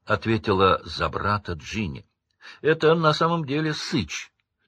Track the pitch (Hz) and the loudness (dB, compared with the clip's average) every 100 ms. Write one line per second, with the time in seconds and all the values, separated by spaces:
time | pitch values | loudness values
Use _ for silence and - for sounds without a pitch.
0 | - 107 110 110 - 95 95 - - - | -4 -2 0 0 0 4 4 2 -2 -6
1 | 87 - 101 104 98 82 - 104 90 65 | -4 -2 -2 -2 -4 -10 -8 -6 -6 -8
2 | - _ _ _ - - 143 160 156 170 | -16 _ _ _ -20 -4 0 2 4 4
3 | 156 151 165 170 135 147 156 147 - 156 | 4 2 2 0 -2 -2 -2 -4 -2 -2
4 | 87 - - _ _ _ | -2 -6 -12 _ _ _